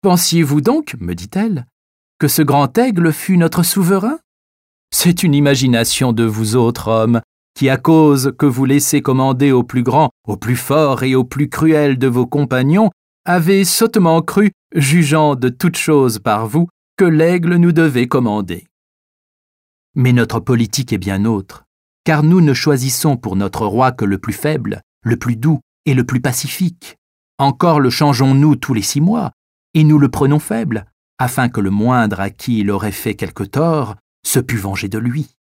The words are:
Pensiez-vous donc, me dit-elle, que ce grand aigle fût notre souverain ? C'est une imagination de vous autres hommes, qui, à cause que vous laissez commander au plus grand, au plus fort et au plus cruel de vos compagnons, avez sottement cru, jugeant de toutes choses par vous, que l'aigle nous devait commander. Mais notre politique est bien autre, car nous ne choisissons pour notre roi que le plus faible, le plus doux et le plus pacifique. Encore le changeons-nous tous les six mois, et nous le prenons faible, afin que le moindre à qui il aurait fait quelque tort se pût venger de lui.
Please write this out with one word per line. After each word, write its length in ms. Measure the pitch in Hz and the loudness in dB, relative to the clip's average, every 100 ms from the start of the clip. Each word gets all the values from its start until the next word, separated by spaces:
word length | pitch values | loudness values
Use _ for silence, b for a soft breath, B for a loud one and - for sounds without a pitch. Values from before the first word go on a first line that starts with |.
Pensiez-vous 580 | 196 180 - 170 151 147 | 2 0 0 0 2 0
donc, 360 | 143 294 302 127 | 2 0 -4 -10
me 140 | 87 | -10
dit-elle, 520 | 87 95 190 220 165 123 _ _ _ _ _ | -10 -8 -4 -4 -4 -8 _ _ _ _ _
que 80 | 147 | -2
ce 140 | - | 0
grand 360 | 147 143 139 - | 2 2 2 0
aigle 340 | 247 185 170 | 0 2 0
fût 240 | 151 - 180 | -2 0 2
notre 260 | 165 175 | 2 0
souverain ? 560 | 175 - 175 196 214 311 _ _ _ _ _ _ _ | -2 0 0 0 -2 -6 _ _ _ _ _ _ _
C'est 340 | - 175 175 | -2 0 2
une 100 | 180 | 2
imagination 800 | 143 143 135 131 120 117 - 131 | 2 2 2 2 0 0 -2 -2
de 120 | 113 | 0
vous 320 | 117 107 110 123 | -2 -2 -2 0
autres 320 | 117 120 107 | 0 -2 -2
hommes, 320 | 110 113 117 - _ _ | 0 2 0 -2 _ _
qui, 140 | - 135 | -4 -2
à 80 | 131 | 0
cause 560 | 143 160 151 139 135 127 | 2 4 4 2 0 0
que 80 | 147 | -2
vous 180 | 123 | 0
laissez 380 | 131 143 - 147 | 0 0 0 -2
commander 500 | 139 131 135 127 143 | 0 0 0 0 2
au 120 | 127 | 2
plus 180 | 123 127 | 0 -2
grand, 280 | 123 135 147 _ - | 0 0 0 _ -10
au 100 | 101 | -8
plus 200 | 110 123 | -4 -4
fort 460 | - 143 147 127 | 0 0 0 0
et 120 | 127 | 0
au 100 | 131 | 0
plus 240 | 127 135 143 | 0 -4 -4
cruel 500 | - 160 151 147 131 | 0 2 2 2 0
de 80 | 131 | 0
vos 200 | 123 123 | 0 -2
compagnons, 640 | 147 139 127 131 175 220 - _ _ | -2 -2 0 2 2 2 -2 _ _
avez 400 | - 180 165 196 | -2 0 2 2
sottement 580 | 185 - 226 226 170 165 | 2 0 0 2 2 2
cru, 300 | 165 - 208 _ _ | 0 2 0 _ _
jugeant 600 | 170 135 170 147 156 151 | -2 2 2 2 2 2
de 140 | 135 127 | 0 -2
toutes 280 | 123 175 175 | 0 -4 -2
choses 420 | - 151 131 107 | 0 2 2 0
par 280 | 117 104 113 | -2 -2 -2
vous, 220 | 147 170 _ _ - | -2 -2 _ _ 0
que 80 | |
l'aigle 520 | 185 156 165 180 170 175 | 2 4 2 2 0 2
nous 160 | 175 | 4
devait 340 | 160 165 123 123 | 4 2 0 0
commander. 600 | 131 120 104 92 87 - _ _ _ _ _ _ _ _ _ _ _ _ | 0 0 -4 -6 -10 -14 _ _ _ _ _ _ _ _ _ _ _ _
Mais 180 | - 127 | 0 2
notre 280 | 123 113 117 | 2 0 -2
politique 520 | - 120 110 - 127 | 0 0 0 -4 -4
est 60 | 104 | -4
bien 260 | 95 98 | -4 -2
autre, 400 | 107 107 95 - _ _ _ _ | 0 -2 -6 -20 _ _ _ _
car 180 | - 156 | -2 2
nous 180 | 151 185 | 4 4
ne 140 | 156 | 4
choisissons 600 | 127 151 139 131 - 160 135 | 2 0 0 -2 -2 -2 -2
pour 180 | 107 | -4
notre 320 | 95 98 - 107 | -4 -4 -4 -4
roi 240 | 107 131 | 0 0
que 120 | 123 | 0
le 140 | 104 98 | -4 -4
plus 140 | - | -6
faible, 500 | - 147 156 113 - _ _ | -6 -4 -4 -6 -10 _ _
le 140 | 113 120 | -4 -4
plus 200 | 120 113 | -2 -2
doux 240 | 139 151 _ _ | 0 -2 _ _
et 100 | - | -2
le 100 | 127 | 0
plus 160 | 123 127 | 0 -2
pacifique. 760 | 131 123 143 - 175 175 - - _ _ _ _ | -2 -4 -8 -4 -4 -6 -20 -20 _ _ _ _
Encore 420 | 139 131 180 151 | -2 0 0 2
le 100 | 131 | 0
changeons-nous 680 | - 147 123 135 135 151 143 | 2 0 2 2 4 4 2
tous 160 | - | -2
les 100 | 113 | -4
six 180 | 98 147 | -4 -2
mois, 320 | 170 233 - _ _ _ _ | 0 0 -4 _ _ _ _
et 80 | 165 | 2
nous 160 | 151 151 | 4 4
le 100 | 139 | 2
prenons 300 | - 139 147 | 2 0 0
faible, 480 | - 214 185 110 98 _ _ _ | -2 -6 -4 -6 -8 _ _ _
afin 300 | 127 131 123 | -4 -2 -2
que 120 | 117 | -2
le 100 | 98 | -2
moindre 500 | 101 113 123 110 95 | 0 0 2 0 -2
à 100 | 98 | -8
qui 280 | - - 113 | -8 -4 -2
il 120 | 101 | 0
aurait 220 | 98 107 | -2 -4
fait 220 | 92 117 | -6 -8
quelque 300 | 101 98 - | -6 -10 -8
tort 520 | 98 135 165 156 113 104 _ _ - | -6 -2 0 -2 -4 -10 _ _ -4
se 140 | 131 | -2
pût 160 | 123 117 | -2 -6
venger 320 | 98 98 101 | -6 -8 -6
de 100 | 110 | -6
lui. 380 | 120 135 135 _ | -4 -6 -8 _